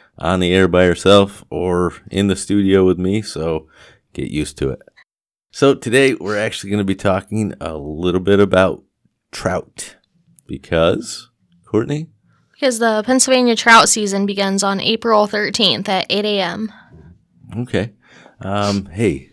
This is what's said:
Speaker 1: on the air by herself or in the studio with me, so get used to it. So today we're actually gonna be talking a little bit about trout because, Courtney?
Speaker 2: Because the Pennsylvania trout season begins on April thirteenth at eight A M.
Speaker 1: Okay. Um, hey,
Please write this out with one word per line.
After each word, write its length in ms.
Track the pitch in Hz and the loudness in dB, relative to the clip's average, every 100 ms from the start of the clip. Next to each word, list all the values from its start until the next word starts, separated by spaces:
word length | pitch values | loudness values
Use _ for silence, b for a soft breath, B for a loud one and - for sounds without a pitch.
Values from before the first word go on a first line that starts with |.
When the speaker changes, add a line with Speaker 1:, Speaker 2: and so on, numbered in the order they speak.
| b - | b -8
Speaker 1:
on 240 | 82 92 | -4 0
the 140 | 90 | 2
air 140 | 95 92 | 4 4
by 180 | 90 90 | 4 2
herself 580 | 85 - 101 196 - - | 2 4 6 4 -4 -12
or 420 | 85 92 90 87 - - | -6 -2 0 -2 -6 -8
in 180 | 95 101 | -2 0
the 80 | 92 | -2
studio 500 | - 101 98 95 92 | -2 0 4 4 4
with 120 | 87 | 2
me, 220 | 92 110 | 0 -2
so 480 | 107 76 82 78 - b b b _ | -4 -6 -4 -6 -8 b b b _
get 160 | - - | -10 -6
used 260 | 76 73 - | -6 -6 -4
to 140 | 67 | -6
it. 100 | - _ _ _ _ _ _ _ | -6 _ _ _ _ _ _ _
So 220 | - 139 | 0 2
today 420 | 139 120 127 135 | 2 0 2 2
we're 220 | - 95 104 | 0 -4 -4
actually 360 | 110 - 98 | -4 -6 -4
gonna 100 | 104 | -2
be 140 | 98 95 | -2 -2
talking 580 | 101 95 - 107 101 - | 0 -2 -4 -4 -4 -6
a 160 | 80 78 | -10 -10
little 420 | 73 78 90 90 | -10 -4 -2 0
bit 220 | 92 98 | 2 4
about 420 | 98 92 92 - _ _ _ _ _ | 4 4 2 -2 _ _ _ _ _
trout 640 | - - - - - - _ _ _ _ _ - | -8 -6 -6 -8 -18 -18 _ _ _ _ _ -16
because, 840 | 71 - 82 85 104 - - - _ _ _ | -16 -4 0 2 0 -6 -16 -18 _ _ _
Courtney? 440 | - 107 131 151 160 _ _ _ _ | -4 -4 -2 -6 -8 _ _ _ _
Speaker 2:
Because 280 | - 269 226 | -4 -2 0
the 240 | 233 214 214 | 0 0 0
Pennsylvania 480 | 262 262 254 247 | 0 2 2 2
trout 340 | 220 233 226 156 | 2 6 6 6
season 380 | 220 202 196 202 | 0 -2 -2 -2
begins 380 | 196 196 196 | -2 -2 -2
on 160 | 196 190 | -2 -2
April 480 | - 220 233 214 208 | -4 -2 2 2 2
thirteenth 600 | 208 208 214 190 113 208 | -2 -4 0 0 0 -2
at 180 | 190 - | -4 -2
eight 140 | 202 | -4
A 160 | 208 202 | -2 -2
M. 320 | 175 185 214 B B B B _ _ _ - 110 | -4 -6 -10 B B B B _ _ _ -14 -10
Speaker 1:
Okay. 360 | 123 92 110 _ b b b b | -4 -4 -4 _ b b b b
Um, 460 | 95 101 101 101 85 | -6 -2 0 -2 -6
hey, 440 | 90 110 67 - | -2 -2 -2 -10